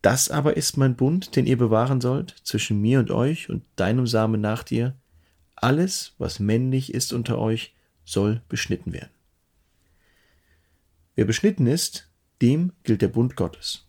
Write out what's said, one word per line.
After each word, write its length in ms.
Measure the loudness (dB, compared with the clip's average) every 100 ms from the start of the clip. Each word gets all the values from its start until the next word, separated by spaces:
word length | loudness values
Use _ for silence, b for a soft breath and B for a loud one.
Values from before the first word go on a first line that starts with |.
"Das 300 | 2 2 0
aber 260 | 0 0 0
ist 220 | -2 2
mein 180 | 2 2
Bund, 400 | 2 0 -2 0
den 100 | 2
ihr 120 | 2
bewahren 420 | 4 2 2 0
sollt, 360 | 0 -2 -4 -10
zwischen 380 | -6 -4 -2 0
mir 200 | 4 4
und 100 | 2
euch 400 | 0 0 -2 -6
und 140 | -10 -10 -4
deinem 300 | 0 0 0
Samen 340 | 0 0 0
nach 220 | -2 -4
dir. 340 | -4 -2 -2 -6 _ _ _ _ _ -4
Alles, 580 | 0 2 0 -4 -10 _
was 240 | -8 -4
männlich 540 | 0 0 2 -2 -2
ist 180 | -6 -4
unter 240 | -4 -2 -2
euch, 380 | 0 -2 -6 _ _ _ -6
soll 340 | -2 0 -2 _
beschnitten 460 | -8 -4 -6 -6
werden." 160 | -10 -14 _ _ _ _ _ _ _ _ _ _ _ _ _ _ _ _ _ _ _ _
Wer 120 | -2 0
beschnitten 400 | 2 0 2 2
ist, 420 | 2 -2 -8 -18 _ _ _
dem 320 | 2 4 0 -4
gilt 180 | -2 0
der 60 | 2
Bund 280 | 2 0 0
Gottes. 480 | -6 -6 -12 -12